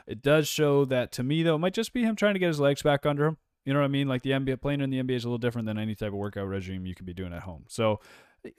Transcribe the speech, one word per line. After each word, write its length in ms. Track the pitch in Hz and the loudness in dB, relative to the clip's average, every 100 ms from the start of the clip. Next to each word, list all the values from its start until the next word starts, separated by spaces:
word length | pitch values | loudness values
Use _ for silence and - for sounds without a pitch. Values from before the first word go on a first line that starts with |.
| - | -14
It 140 | 110 | -4
does 240 | 139 156 147 | 2 4 2
show 360 | - 147 139 139 | 2 4 4 4
that, 260 | 131 113 | 0 -2
to 100 | - | -4
me, 180 | 127 156 | -2 0
though, 120 | 165 156 | 2 2
it 40 | |
might 140 | 180 208 | 0 -2
just 180 | 226 | -4
be 80 | 254 | 0
him 120 | 226 214 | 0 2
trying 180 | 208 | 0
to 60 | 196 | 2
get 80 | 180 | 0
his 120 | 151 | 4
legs 220 | 143 143 | 2 4
back 240 | 151 143 147 | 2 2 2
under 200 | 143 151 | 2 0
him. 100 | 160 _ _ - | 0 _ _ -2
You 80 | |
know 60 | 139 | 2
what 60 | 139 | 2
I 40 | |
mean? 180 | 139 139 | 2 0
Like, 140 | 127 | -2
the 100 | 131 | 0
N 100 | 135 135 | 0 0
B 60 | |
A, 60 | 131 | -2
playing 240 | 143 143 | -2 0
in 100 | 135 | 0
the 80 | 131 | -2
N 80 | 127 | 0
B 60 | |
A 40 | 127 | -2
is 60 | |
a 40 | 117 | -2
little 120 | 120 | 0
different 260 | 120 120 110 | -2 -2 -4
than 120 | 107 | -4
any 160 | 107 104 | -4 -4
type 140 | 107 | -4
of 40 | 101 | -4
workout 320 | 101 101 98 | -6 -6 -4
regime 380 | 98 92 95 92 | -4 -6 -8 -8
you 80 | |
could 140 | 90 92 | -10 -12
be 80 | 90 | -10
doing 180 | 90 | -8
at 80 | 87 | -8
home. 200 | 92 80 - | -12 -14 -12
So, 320 | - 113 104 - - _ _ - | 0 0 0 -6 -20 _ _ -20